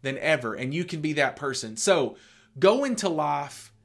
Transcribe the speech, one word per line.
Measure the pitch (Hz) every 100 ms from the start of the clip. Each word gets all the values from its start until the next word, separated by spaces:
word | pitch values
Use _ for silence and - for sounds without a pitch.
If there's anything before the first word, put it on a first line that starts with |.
than | 135 135
ever, | 151 156 120
and | 107 127
you | 156 170
can | 165
be | 156
that | 147 135 -
person. | 143 127 113 110
So | - 175 123 - - - _ 139
go | 190 240
into | 277 240 196
life | 156 147 147 143 - - _